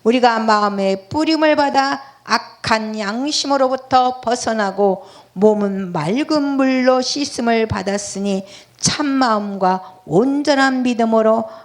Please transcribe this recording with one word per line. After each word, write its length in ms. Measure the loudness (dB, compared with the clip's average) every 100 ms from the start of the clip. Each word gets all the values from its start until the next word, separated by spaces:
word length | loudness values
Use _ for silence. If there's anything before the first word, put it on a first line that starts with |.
우리가 360 | 0 4 4 2
마음에 680 | 2 2 2 0 -2 -2 -4
뿌림을 480 | -2 0 2 2 2
받아 480 | 2 2 0 -4 -10 -20 -4
악한 720 | -4 -4 -12 -2 -2 -2 -6
양심으로부터 1200 | -6 -4 -4 -4 -2 0 0 -2 0 2 2 -2
벗어나고 880 | -4 -4 -2 -2 -2 2 0 0 -6 -20 -18
몸은 600 | 2 2 4 0 -4 -4
맑은 500 | -4 -2 -2 0 0
물로 580 | 0 0 0 2 2 2
씻음을 680 | 0 -4 -6 -4 0 0 0
받았으니 800 | -2 -4 -6 -6 -6 -2 -2 -6 -18 -20 _
참 260 | -4 -2 -2
마음과 960 | 2 2 0 -2 -2 0 0 -6 -20 -2
온전한 800 | 2 2 0 0 2 2 2
믿음으로 600 | 0 0 2 4 4 2 -2 -12